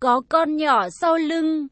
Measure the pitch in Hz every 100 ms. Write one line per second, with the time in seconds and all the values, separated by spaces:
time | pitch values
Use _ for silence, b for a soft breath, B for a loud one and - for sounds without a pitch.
0 | 254 254 254 320 320 302 302 247 180 -
1 | 339 330 311 330 320 311 277